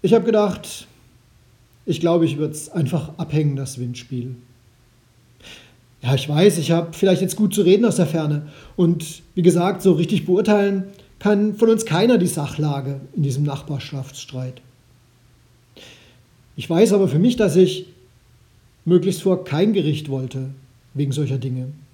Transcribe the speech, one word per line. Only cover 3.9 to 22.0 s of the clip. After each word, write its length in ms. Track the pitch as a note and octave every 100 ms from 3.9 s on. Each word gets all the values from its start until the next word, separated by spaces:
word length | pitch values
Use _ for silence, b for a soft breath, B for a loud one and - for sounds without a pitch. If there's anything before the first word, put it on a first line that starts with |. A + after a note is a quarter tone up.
| A#2+ - B2+ B2+ B2 _ _ _ _ _ _ _ _ _ _ B B B B _ _
Ja, 120 | B2
ich 140 | C#3 D3+
weiß, 300 | D3 G3+ F3
ich 120 | D3+
hab 240 | E3 E3
vielleicht 280 | - G3 F3+
jetzt 140 | F#3+ -
gut 180 | G#3
zu 80 | -
reden 220 | F3+ G#3
aus 120 | A#3 -
der 100 | D#3
Ferne. 420 | E3 D3+ D3 B B B -
Und 460 | E3+ E3 - - _
wie 80 | -
gesagt, 400 | F3 F3 F3+ -
so 100 | F#3+
richtig 340 | D#3 E3 G#3 -
beurteilen 580 | F#3 G#3+ G#3 G3+ G3 F#3+ B B _
kann 360 | G#3 G#3 G#3+
von 160 | G#3 A3+
uns 160 | A3+ -
keiner 320 | E3 A3+ A3+
die 80 | F3+
Sachlage 760 | E3 D3 - D3+ C#3 C3+ C#3 -
in 80 | G#3+
diesem 220 | C#3 B2+
Nachbarschaftsstreit. 1160 | D3 C#3 - C#3+ - C#3 C3 - - B2+ B2+ B2+ - _ _ _ _ _ _ _ _ _ _ - B B B B _ _ _ -
Ich 120 | -
weiß 240 | E3+ G#3+
aber 160 | G3+ F#3
für 100 | D3
mich, 180 | A#3 A#3+
dass 200 | G#3 D#3+
ich 300 | F#3 - - - _ _ _ _ _ _ _ _
möglichst 380 | - F3 F#3 F#3
vor 220 | F#3+ F3+
kein 280 | - C#3+ G#3
Gericht 360 | G3+ D3+ D3 C#3+
wollte 420 | C3+ C3 C3 C3+ C3+ _ _ _
wegen 200 | C#3 C#3
solcher 260 | C3 C3+ C3
Dinge. 300 | B2+ B2+ C3 D3 - _